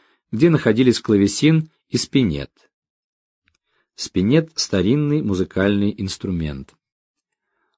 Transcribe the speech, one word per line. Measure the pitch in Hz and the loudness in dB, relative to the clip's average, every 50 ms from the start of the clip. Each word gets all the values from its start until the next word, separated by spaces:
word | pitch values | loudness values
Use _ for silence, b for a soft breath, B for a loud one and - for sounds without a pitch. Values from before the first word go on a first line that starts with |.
| _ _ _ _ _ _ | _ _ _ _ _ _
где | - 110 147 175 | -2 0 2 2
находились | 160 139 - 120 107 113 131 127 117 - | 2 2 2 2 2 4 4 4 2 2
клавесин | - - 107 101 101 98 - - 147 156 160 160 156 - _ _ _ | 0 0 2 4 4 2 2 2 2 2 4 2 0 -4 _ _ _
и | _ - | _ -6
спинет. | 123 - - - 139 127 92 76 71 67 - _ _ _ _ _ _ _ _ _ _ _ _ _ _ _ _ _ _ _ _ _ _ _ _ _ _ _ _ _ | -6 -4 -2 0 0 0 0 -2 -4 -8 -12 _ _ _ _ _ _ _ _ _ _ _ _ _ _ _ _ _ _ _ _ _ _ _ _ _ _ _ _ _
Спинет — | - - - - 90 92 107 135 165 160 156 _ | -14 -14 -4 -2 0 2 2 2 2 0 -2 _
старинный | - - - - 95 87 101 131 147 151 147 147 156 | -8 -6 -2 -2 0 0 0 0 0 0 -2 -2 -2
музыкальный | 135 107 98 90 92 - - 95 95 101 104 101 101 104 104 | -2 -2 -2 -2 -4 -4 -2 -2 0 0 0 0 0 -2 -4
инструмент. | - 98 95 - - - 98 92 85 80 76 71 67 67 - _ _ _ _ _ _ _ _ _ _ _ _ _ _ _ _ _ _ _ _ _ | -4 -8 -8 -8 -8 -8 -6 -6 -4 -4 -6 -8 -10 -14 -18 _ _ _ _ _ _ _ _ _ _ _ _ _ _ _ _ _ _ _ _ _